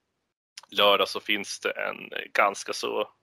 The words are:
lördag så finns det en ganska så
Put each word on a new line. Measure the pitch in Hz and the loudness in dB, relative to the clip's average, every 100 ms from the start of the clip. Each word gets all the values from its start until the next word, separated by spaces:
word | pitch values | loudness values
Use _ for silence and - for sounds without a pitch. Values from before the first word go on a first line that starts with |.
| _ _ _ _ _ - - 101 | _ _ _ _ _ -20 -6 4
lördag | 101 98 95 | 6 6 2
så | 101 | -2
finns | - 107 98 - | -4 -4 -4 -6
det | - | -4
en | - 101 101 - - - | -4 -6 -6 -10 -10 -4
ganska | - 101 98 - | 2 2 0 -6
så | - 120 110 104 _ | -6 -4 -2 -4 _